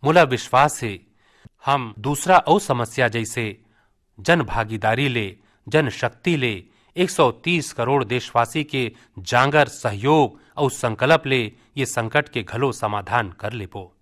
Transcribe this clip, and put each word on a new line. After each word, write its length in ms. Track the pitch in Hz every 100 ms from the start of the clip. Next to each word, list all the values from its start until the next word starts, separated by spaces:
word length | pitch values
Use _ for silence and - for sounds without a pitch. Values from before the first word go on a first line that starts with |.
मोला 200 | 135 165
विश्वास 600 | 156 117 - 123 147 -
है 160 | 117 95 _ _ _ _ - _ -
हम 280 | 139 120 107
दूसरा 380 | 110 147 - 185
और 220 | - 165
समस्या 480 | - 123 117 - 123
जैसे 560 | 113 110 - 110 98 _ _ _ _ _ _
जन 220 | 101 170
भागीदारी 680 | 123 113 107 110 110 117 143
ले, 300 | 120 101 95 _ _ -
जन 200 | 151 143
शक्ति 480 | - 117 - - 160
ले, 260 | 123 101 - _ _ -
एक 120 | 180
सौ 220 | - 139
तीस 420 | - - 175 143
करोड़ 300 | - 117 139
देशवासी 600 | 117 123 - 127 117 160
के 320 | 147 135 117 - _ -
जांगर 480 | 90 120 135 151 143
सहयोग 720 | - 120 101 123 156 131 - _ -
और 140 | 143
संकल्प 560 | - 123 107 131 160 147
ले 260 | 131 110 - _ -
ये 80 | 127
संकट 440 | - 110 147 143
के 140 | -
घलो 280 | 104 113 135
समाधान 580 | 113 107 104 98 117 104
कर 240 | 87 104
लेबो। 440 | 117 95 104 90 _